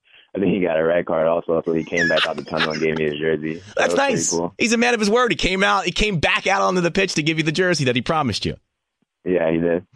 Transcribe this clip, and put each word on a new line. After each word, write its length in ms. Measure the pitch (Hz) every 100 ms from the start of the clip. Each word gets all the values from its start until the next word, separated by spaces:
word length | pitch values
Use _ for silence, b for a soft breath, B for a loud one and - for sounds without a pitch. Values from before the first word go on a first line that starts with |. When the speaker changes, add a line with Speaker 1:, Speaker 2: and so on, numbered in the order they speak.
| b b b 92
Speaker 1:
I 40 |
think 140 | 92
he 60 | 98
got 180 | 87 80
a 40 |
red 220 | 82 85 85
card 220 | 82 80
also, 340 | 85 85 82 85
so 60 |
he 100 | 82
came 240 | 80 87 85
back 160 | 80 80
out 80 | 73
the 80 |
tunnel 280 | 71 80 78
and 100 | 78
gave 160 | 80 78
me 80 | 76
his 140 | 73
jersey. 400 | 80 78 78 80
So 140 | - -
Speaker 2:
That's 160 | -
Speaker 1:
it 0 |
was 0 | 87
pretty 180 | 277
Speaker 2:
nice. 160 | 82 82
Speaker 1:
cool. 220 | 85 87 -
Speaker 2:
He's 160 | 233
a 40 | 233
man 160 | 240
of 60 | 233
his 100 | 208
word. 220 | 233 240
He 40 | -
came 280 | 175 190
out, 220 | 202 202 175
he 60 |
came 280 | - 214 175
back 260 | 180 202 196
out 140 | 196
onto 200 | 190 185
the 100 | 175
pitch 220 | 196 190 -
to 80 |
give 140 | 151 160
you 60 |
the 80 | 160
jersey 340 | 156 185 156 131
that 100 | 123
he 60 |
promised 440 | - 160 135 95 85
you. 100 | - _ _ _ _ _ _
Speaker 1:
Yeah, 280 | 85 90 80
he 60 | 82
did. 280 | 85 85 -